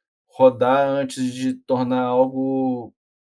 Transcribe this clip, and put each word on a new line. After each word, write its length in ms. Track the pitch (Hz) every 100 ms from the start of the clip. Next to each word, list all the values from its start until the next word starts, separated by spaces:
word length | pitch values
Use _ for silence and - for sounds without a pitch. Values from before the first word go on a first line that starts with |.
| _ _ _
rodar 640 | - 131 117 123 135 139
antes 440 | 139 135 131 127
de 220 | 127 131
tornar 480 | 127 - 127 127 127
algo 920 | 127 123 131 131 135 135 131 123 117 _ _ _ _